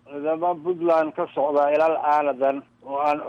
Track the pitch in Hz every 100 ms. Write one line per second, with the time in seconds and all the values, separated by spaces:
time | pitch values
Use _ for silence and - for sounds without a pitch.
0 | - 143 147 160 175 175 156 180 170 160
1 | 156 151 170 - 139 147 143 147 160 160
2 | 147 147 147 127 135 139 135 _ 131 139
3 | 147 147